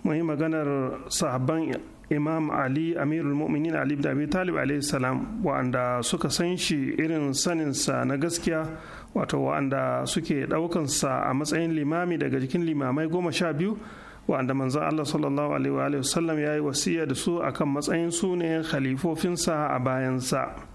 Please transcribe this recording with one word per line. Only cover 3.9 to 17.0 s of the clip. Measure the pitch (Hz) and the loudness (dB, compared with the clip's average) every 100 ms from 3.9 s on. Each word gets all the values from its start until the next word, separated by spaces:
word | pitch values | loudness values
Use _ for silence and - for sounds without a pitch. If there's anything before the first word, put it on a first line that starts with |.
| 143 | 0
ibn | 147 | 0
Abi | 139 147 | 0 0
Talib | 185 185 160 | 0 0 0
alayhi | 131 147 | 0 0
salam, | 135 139 127 131 - - | 0 0 0 0 -2 -2
wa'anda | 190 135 127 127 123 123 | 0 2 2 2 2 0
suka | 120 170 151 | 0 0 0
san | - 170 180 | 0 0 0
shi | - 156 135 - | 0 0 0 2
irin | 160 160 143 | 2 2 0
saninsa | 135 - 170 151 135 - 131 127 | 0 0 0 0 0 0 0 0
na | 139 | 0
gaskiya, | 165 170 - 160 156 160 - - - 165 | 0 0 0 0 -2 -8 -14 -16 -6 -4
wato | 143 143 | 0 0
wa'anda | 135 147 139 135 131 127 131 | 2 2 0 0 0 0 0
suke | - 147 147 131 | -2 0 -2 0
ɗaukansa | 156 170 170 143 - 143 127 - | 0 0 0 0 0 0 2 2
a | |
matsayin | 131 151 - 165 | 0 2 0 2
limami | 160 143 165 180 165 | 2 2 0 0 0
daga | 143 135 | 0 0
cikin | 131 175 | 0 0
limamai | 170 147 135 135 160 | 0 0 0 0 0
goma | 175 175 | 0 0
sha | 143 175 | 0 0
biyu, | 147 185 220 - - - - - | 0 0 -2 -8 -16 -18 -10 -2
wa'anda | 143 127 | 0 2
manzon | 135 131 139 | 2 2 0
Allah | 156 156 | 0 0
sallallahu | 143 151 147 139 147 143 | 0 0 0 0 0 0
alaihi | 135 139 | 0 0
wa | 139 | 0
alihi | 143 | 0
wasallam | 135 - 170 156 | 0 0 0 0
ya | 147 151 | 0 0
yi | |
wasiya | 147 135 - 165 | 0 0 0 0